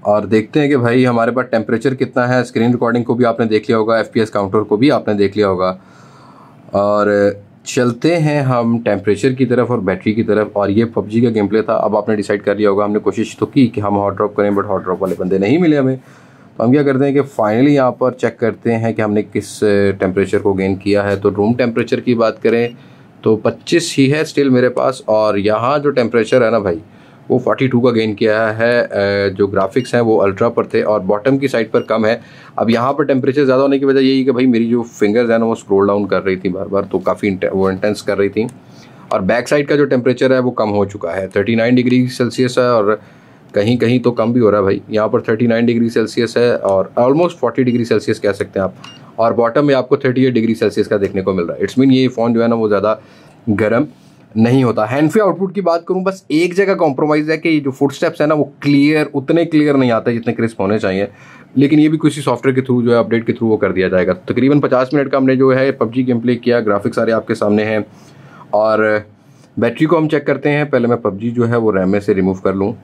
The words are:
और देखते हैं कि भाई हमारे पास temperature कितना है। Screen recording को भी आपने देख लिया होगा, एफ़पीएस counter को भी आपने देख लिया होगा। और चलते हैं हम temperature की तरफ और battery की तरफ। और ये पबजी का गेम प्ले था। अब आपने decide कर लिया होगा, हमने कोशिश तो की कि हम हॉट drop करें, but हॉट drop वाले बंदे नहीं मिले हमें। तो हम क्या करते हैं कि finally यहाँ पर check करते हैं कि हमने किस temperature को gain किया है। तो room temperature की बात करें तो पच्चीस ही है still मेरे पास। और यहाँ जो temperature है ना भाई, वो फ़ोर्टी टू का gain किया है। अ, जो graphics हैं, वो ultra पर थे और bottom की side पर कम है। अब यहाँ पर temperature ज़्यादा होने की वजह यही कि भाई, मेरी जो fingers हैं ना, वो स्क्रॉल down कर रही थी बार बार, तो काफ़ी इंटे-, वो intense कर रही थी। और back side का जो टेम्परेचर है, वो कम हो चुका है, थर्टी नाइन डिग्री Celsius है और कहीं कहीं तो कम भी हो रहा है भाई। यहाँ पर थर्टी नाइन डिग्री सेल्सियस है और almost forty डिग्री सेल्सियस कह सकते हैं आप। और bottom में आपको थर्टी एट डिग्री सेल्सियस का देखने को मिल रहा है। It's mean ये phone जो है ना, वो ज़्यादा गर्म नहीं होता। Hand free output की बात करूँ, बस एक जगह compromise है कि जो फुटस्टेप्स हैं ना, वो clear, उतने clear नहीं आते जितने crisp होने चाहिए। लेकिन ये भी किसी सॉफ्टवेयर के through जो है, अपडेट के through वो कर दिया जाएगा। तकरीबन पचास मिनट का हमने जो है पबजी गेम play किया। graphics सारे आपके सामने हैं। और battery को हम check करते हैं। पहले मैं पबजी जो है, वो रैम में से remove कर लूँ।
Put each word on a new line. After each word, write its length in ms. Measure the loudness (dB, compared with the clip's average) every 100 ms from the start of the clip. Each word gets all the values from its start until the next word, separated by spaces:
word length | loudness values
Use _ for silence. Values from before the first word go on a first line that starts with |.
और 220 | 0 0 2
देखते 340 | 0 0 -2
हैं 80 | 0
कि 80 | 2
भाई 280 | 2 2
हमारे 280 | 2 2 0
पास 120 | -2
temperature 500 | -2 -4 -2 -2 -2
कितना 320 | -2 -4 -2 0
है। 180 | 0
Screen 280 | -2 0 0
recording 320 | 2 0 -2
को 100 | -2
भी 100 | 0
आपने 220 | 0 0 0
देख 160 | -2
लिया 160 | 0 0
होगा, 200 | 0 0
एफ़पीएस 320 | -2 -2 -2
counter 300 | -2 0 -2
को 160 | 0 2
भी 140 | 2
आपने 240 | 2 -2
देख 220 | 0 0 2
लिया 100 | 0
होगा। 320 | 0 -2 -4 -14 -20 -20 -20 -20 -20 -20 -20 -6
और 600 | -2 0 2 2 2 2 -2 -14 -20 -6
चलते 500 | -2 0 0 0 2
हैं 260 | 0 0
हम 360 | 0 0 0 0
temperature 540 | -2 -2 0 0 0
की 140 | 0 0
तरफ 240 | 0 0
और 100 | -2
battery 340 | -2 -2 -2
की 80 | -2
तरफ। 340 | 0 0 0 -2
और 140 | 0
ये 140 | 0
पबजी 360 | 0 -2 -2 0
का 100 | 2
गेम 180 | 2 0
प्ले 140 | 0
था। 120 | 0
अब 220 | 0 0 -2
आपने 200 | 0 -2
decide 260 | 0 -2
कर 140 | -2 0
लिया 140 | 2
होगा, 140 | 2
हमने 140 | 0 0
कोशिश 380 | -2 -2 -6 -4
तो 60 | -2
की 220 | 2 2
कि 120 | 0
हम 140 | -2
हॉट 220 | 0 0 -2
drop 200 | -4 0
करें, 140 | 0
but 140 | 0
हॉट 180 | -2 -4
drop 200 | -4 -4
वाले 120 | -4
बंदे 240 | -4 -2 0
नहीं 200 | 2 2
मिले 180 | 2 2
हमें। 240 | 0 -4 -10 -20 -20 -20 -20 -4
तो 60 |
हम 80 | 2
क्या 100 | 2
करते 220 | 2 0
हैं 100 | 0
कि 60 | 0
finally 480 | -2 -2 0 2 2
यहाँ 220 | 2 0
पर 220 | 0 -4
check 260 | -2 -6 -2
करते 340 | -4 -2 -4
हैं 220 | -2 -2
कि 80 | -2
हमने 200 | -2 -2
किस 380 | -2 -6 -8 -2 2 2 2 0
temperature 380 | -2 0 0 0
को 160 | 0
gain 220 | 0 -2 -2
किया 260 | 0 0
है। 180 | 0 0
तो 80 | 0
room 260 | 0 0
temperature 460 | 0 0 -2 -2 -4
की 140 | -2
बात 240 | 0 0 0
करें 340 | 0 0 -2 -6 -20 -20 -20 -4
तो 120 | 0 0
पच्चीस 580 | 0 -6 -2 -2 0 0
ही 100 | 2
है 160 | 2
still 200 | -2 0
मेरे 240 | 2 4 2
पास। 340 | 0 -2 -2 -2
और 300 | 0 2 0
यहाँ 400 | 0 0 0 0
जो 120 | 0
temperature 520 | 0 0 0 2 2
है 80 | 2
ना 80 | 0
भाई, 220 | -2 -4 -8 -20 -20 -20 -4
वो 80 | -2
फ़ोर्टी 300 | 0 -2 0
टू 120 | 2
का 100 | 2
gain 240 | 2 -2
किया 320 | 0 0 0 0
है। 360 | 0 0 0
अ, 60 | 0 -2 -2 0 -2
जो 120 | 0 0
graphics 480 | 0 -2 -2 -2
हैं, 80 | -2
वो 140 | 2 2
ultra 320 | 2 0 -2
पर 180 | 0 -2
थे 160 | -2
और 180 | 0 -2
bottom 380 | 0 -2 0 0
की 100 | 0
side 220 | -2 -2
पर 100 | -4
कम 260 | -2 -2 0
है। 140 | -2 -6 -20 -14 -4
अब 120 | 0
यहाँ 220 | 0 0
पर 120 | -2
temperature 400 | 0 0 0 0
ज़्यादा 180 | 2 2
होने 160 | 2 2
की 60 |
वजह 160 | 2 2
यही 240 | 2 2
कि 60 | 0
भाई, 160 | 2 2
मेरी 240 | 2 0
जो 120 | -2
fingers 480 | -4 -2 0 2 2
हैं 80 | 0
ना, 60 |
वो 100 | 0
स्क्रॉल 340 | -4 0 2 2
down 180 | 0 0
कर 140 | -2
रही 160 | -2 -4
थी 120 | -4
बार 200 | -6 -4
बार, 160 | -4
तो 140 | -2 -4
काफ़ी 300 | -2 -2 -2
इंटे-, 240 | -2 -2
वो 180 | 0 -2
intense 320 | -2 -4 -4
कर 160 | -6 -2
रही 100 | -2
थी। 200 | -2 -6 -8 -20 -20 -20 -20 -6
और 100 | -4
back 260 | 0 -2 0
side 200 | -2 0
का 80 | 0
जो 80 |
टेम्परेचर 480 | 2 0 0 0 2
है, 80 | 2
वो 100 | 0
कम 180 | -2 -2
हो 160 | 0
चुका 260 | -2 -4 -8
है, 180 | -6 -4
थर्टी 280 | -2 0 0
नाइन 180 | 2
डिग्री 340 | 2 2 0 0
Celsius 500 | -2 -4 0 -2 0
है 60 |
और 360 | 2 2 2 -2 -6 -20 -20 -20 -8
कहीं 240 | -2 0 0
कहीं 220 | 2 2
तो 100 | 0
कम 220 | 0 -2
भी 80 | 2
हो 100 | 2
रहा 100 | 2
है 40 |
भाई। 180 | 0 -2 -4
यहाँ 180 | -2 0
पर 120 | -2
थर्टी 260 | -2 0 0
नाइन 200 | 2 0
डिग्री 240 | 0 0
सेल्सियस 460 | 0 -2 -2 -2 0
है 200 | 0 0
और 360 | 0 0 0 0
almost 300 | 2 2 0
forty 360 | 0 -4 0
डिग्री 200 | 0 0
सेल्सियस 340 | 0 -2 0 -4
कह 140 | -2
सकते 280 | -4 -6 -4
हैं 40 |
आप। 100 | -4 -6 -20 -20 -20 -2
और 140 | 0
bottom 320 | 2 2 2
में 100 | 2
आपको 220 | 2 2 0
थर्टी 280 | 0 0
एट 100 | 0
डिग्री 200 | 2 0
सेल्सियस 320 | 0 0 0 -2
का 100 | 0
देखने 260 | -2 -2
को 120 | -2
मिल 100 | -2
रहा 120 | -4 -4
है। 60 |
It's 160 | -4 2
mean 140 | 4
ये 160 | 4 2
phone 260 | 0 0
जो 80 | 0
है 60 | 0
ना, 60 |
वो 140 | 0 0
ज़्यादा 320 | 0 0 -4 -8 -20 -20 -12 -4
गर्म 380 | -2 0 0 -2 -8 -20 -20 -10 0
नहीं 280 | 2 4
होता। 200 | 2 0
Hand 260 | -2 0 0
free 120 | 2
output 320 | 0 0 -4
की 60 | -2
बात 240 | -2 -2 -2
करूँ, 140 | -4
बस 240 | -4 -6 _
एक 240 | 0 0
जगह 200 | 0 0
compromise 560 | 2 0 0 0 0 0
है 80 | -2
कि 220 | 0 0
जो 100 | -2
फुटस्टेप्स 500 | -2 -2 0 -4 -2
हैं 80 | 0
ना, 60 |
वो 180 | 0 -2 -4
clear, 480 | 2 4 4 2 0
उतने 300 | -4 0 0
clear 320 | 2 2 2 2
नहीं 140 | 2
आते 220 | 2 0
जितने 200 | -4 -4
crisp 280 | -2 -4 -2
होने 180 | -2 0
चाहिए। 300 | 0 -2 -4 -8 -20 -20 -6 0
लेकिन 220 | 4 4
ये 100 | 4
भी 80 | 2
किसी 240 | -2 -2
सॉफ्टवेयर 400 | -4 -2 0 -2
के 20 |
through 220 | 0 0
जो 80 | 2
है, 60 | 2
अपडेट 240 | 2 -2
के 100 | -2
through 180 | -2 0
वो 60 | 0
कर 160 | 0
दिया 160 | 0 0
जाएगा। 240 | 2 0
तकरीबन 480 | -2 -4 0 2 2
पचास 300 | 2 0 0
मिनट 160 | -2 0
का 80 | 0
हमने 180 | 0 2
जो 160 | 2
है 200 | 2 0
पबजी 300 | 0 -2 -2
गेम 180 | 0 0
play 160 | 0 -2
किया। 240 | 0 0
graphics 360 | 0 -2 -2 -2
सारे 160 | 0
आपके 220 | -2 -2
सामने 300 | -2 0 0
हैं। 220 | 0 -2 -6 -14 -20 -20 -20 -20 -4
और 520 | 0 2 2 2 0 -4 -20 _ _ -14 -4
battery 280 | -2 0 0
को 100 | 2
हम 120 | 2
check 180 | -2 -2
करते 220 | -2 0
हैं। 220 | -2 0
पहले 180 | 0 0
मैं 120 | 0
पबजी 300 | -2 -4 -6
जो 140 | -2
है, 120 | 0 2
वो 140 | 2
रैम 180 | 0 0
में 120 | 0
से 120 | 0
remove 260 | 0 0 0
कर 160 | -2
लूँ। 220 | -2 -4 -4